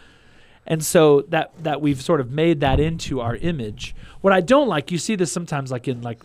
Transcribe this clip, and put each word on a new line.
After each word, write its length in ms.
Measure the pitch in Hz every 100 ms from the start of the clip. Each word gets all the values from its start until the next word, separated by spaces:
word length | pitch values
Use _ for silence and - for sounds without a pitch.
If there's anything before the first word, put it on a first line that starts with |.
| - _ _ _ _ _ -
And 160 | 160
so 380 | 151 180 156 143 139
that, 220 | 165 - -
that 160 | 160 143
we've 220 | 147 135
sort 180 | - 156
of 120 | 120
made 280 | 143 165 156
that 180 | 143 131
into 420 | 156 165 - 135
our 140 | 117 117
image. 600 | 170 160 107 - - - - -
What 120 | 196
I 80 | 190
don't 260 | 175 269 262
like, 240 | 156 -
you 60 | 175
see 180 | - 208
this 160 | 175
sometimes, 400 | 180 170 147 131
like, 160 | 127 139
in, 140 | 120
like, 220 | 120 113